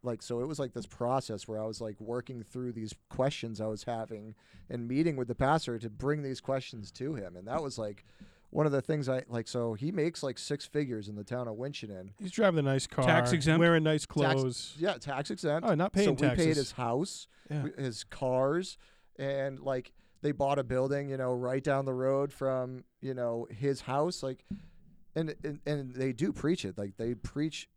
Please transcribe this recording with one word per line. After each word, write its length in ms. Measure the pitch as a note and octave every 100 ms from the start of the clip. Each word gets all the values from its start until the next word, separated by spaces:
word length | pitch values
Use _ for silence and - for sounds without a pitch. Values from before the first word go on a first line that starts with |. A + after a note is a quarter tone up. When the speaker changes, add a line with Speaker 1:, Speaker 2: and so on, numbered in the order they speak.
Speaker 1:
Like, 180 | B2 A2+
so 200 | - A#2+
it 60 | C3
was, 120 | D3
like, 140 | C3+
this 120 | A#2 G2+
process 600 | - A#2+ C3+ - G#2 -
where 140 | G#2+
I 20 | A2
was, 140 | G#2+
like, 200 | A2+ G2+
working 420 | A2 A#2+ A#2 B2+
through 300 | A2 B2+ B2
these 220 | A2+ A2 - _
questions 520 | - C3 - A#2 A2
I 60 | A2
was 180 | A2
having 500 | - A#2 A2 A2 G#2+ G#2+ _ - -
and 200 | B2 A#2
meeting 280 | C3 E3 C#3
with 120 | A#2+
the 60 |
pastor 440 | A#2 C3+ D#3 - A#2
to 100 | A2+
bring 320 | G#2+ C3 D3+
these 180 | C#3+ B2+
questions 500 | - C3+ - A#2+ G2+
to 220 | - C3
him. 220 | C#3+ F#2 F2+
And 100 | G2
that 160 | C#3+
was, 160 | C#3+ A#2
like, 260 | G#2+ G#2 - - - _ _
one 160 | - D#3
of 60 |
the 100 | C#3
things 260 | - D#3 C3
I, 140 | C3 B2+
like, 180 | A#2 A2+
so 260 | B2 A#2
he 180 | G#2+ C#3+
makes, 300 | F#3+ D#3 E3
like, 160 | C#3 A#2+
six 280 | - D3 -
figures 420 | D3 C#3+ A2+ G2+
in 60 |
the 100 | G#2
town 220 | G2+ B2 A#2+
of 60 | G#2+
Winchendon. 540 | C3+ C#3+ G#3 F#2+ G2+ -
Speaker 2:
He's 140 | F#3+
driving 260 | G3+ G#3 E3
a 40 |
nice 240 | C#3 C3+ -
car, 180 | -
Speaker 3:
Tax 280 | B2+ B2+ A#2+
exempt? 280 | E3+ C#3+ D#3+
Speaker 2:
wearing 240 | E3+ E3
nice 220 | D#3 D#3 -
Speaker 1:
Tax 60 |
Speaker 2:
clothes. 600 | - C#3+ C3+ C3 A#2+ - D3
Speaker 1:
Yeah, 160 | F3
tax 360 | C#3+ D3 C3+ D3
exempt. 380 | G3+ - D#3 B3
Speaker 2:
Oh, 60 |
not 180 | D#3+ F#3
paying 140 | G3 G3+
Speaker 1:
So 40 |
we 160 | C3 C#3+
Speaker 2:
taxes. 180 | B2 D#3+
Speaker 1:
paid 100 | D3+
his 160 | B2+
house, 560 | - B2 A#2+ F#3+ - - _ -
Speaker 2:
Yeah. 140 | D3+
Speaker 1:
we, 60 | D3 -
his 200 | C3+ A2
cars, 720 | - - C3 B2+ C3+ E3 F#3+ - - - _ -
and, 420 | C#3 C#3 C#3 C3+
like, 320 | C3+ C3 B2+ - _ _
they 100 | D3
bought 260 | C#3+ C#3 C#3
a 60 |
building, 440 | B2 B2+ C3+ C#3+ C#3+
you 60 | C3+
know, 160 | B2+
right 300 | B2 B2 C3+
down 220 | C#3 C3+
the 100 | C3+
road 380 | B2+ C3 C3+ C#3+
from, 520 | - C3+ C3 B2+ B2+ - _
you 140 | C3+
know, 320 | B2+ A#2+ A#2 A#2
his 300 | G#2 C#3 C3
house. 400 | - C#3 D#3+ F3
Like, 220 | C3+ C3 _ G3 - - - - -
and, 200 | - D#3+ C#3+
and, 160 | D#3 D3 -
and 280 | D3 C3+
they 180 | B2 C3
do 200 | A#2 D3
preach 320 | - D3 -
it. 120 | G2 F#2
Like, 180 | G2+ -
they 180 | A2+
preach 540 | A#2+ - - D#3 - -